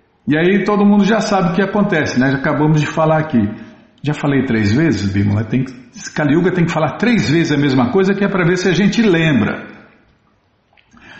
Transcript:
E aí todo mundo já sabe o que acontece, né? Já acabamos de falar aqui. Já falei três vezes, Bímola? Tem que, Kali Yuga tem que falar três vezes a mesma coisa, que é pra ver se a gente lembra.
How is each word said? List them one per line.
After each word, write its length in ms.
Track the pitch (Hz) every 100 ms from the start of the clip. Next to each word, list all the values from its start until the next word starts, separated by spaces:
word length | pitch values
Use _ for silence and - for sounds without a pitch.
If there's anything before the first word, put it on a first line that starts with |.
| _ _ -
E 80 | 151
aí 280 | 175 202
todo 220 | - 208 202
mundo 200 | 202 196
já 160 | 220
sabe 300 | - 196 175
o 20 |
que 80 | 185
acontece, 580 | 190 214 202 160 135 123
né? 120 | 131
Já 60 | 135
acabamos 440 | 160 143 151 156
de 60 | 143
falar 320 | - 156 156
aqui. 280 | 151 120 101 - - - _ _
Já 120 | 143
falei 300 | 147 147 139
três 320 | 120 113 101 120
vezes, 380 | 160 98 98
Bímola? 300 | 95 101 104
Tem 200 | 110 120
que, 100 | 127 - - - - -
Kali 180 | 147
Yuga 180 | 160 185
tem 140 | 185 165
que 60 |
falar 260 | 160 151 -
três 320 | 214 220 123
vezes 220 | 165 147
a 60 | 143
mesma 340 | 143 131 120
coisa, 220 | 190 190
que 100 | 196
é 40 | 202
pra 160 | 190
ver 140 | 175 185
se 100 | 190
a 60 |
gente 280 | 175 202 -
lembra. 760 | 220 165 160 127 104 - - - - _ _ _ _ _ _ _ _ _ _ - -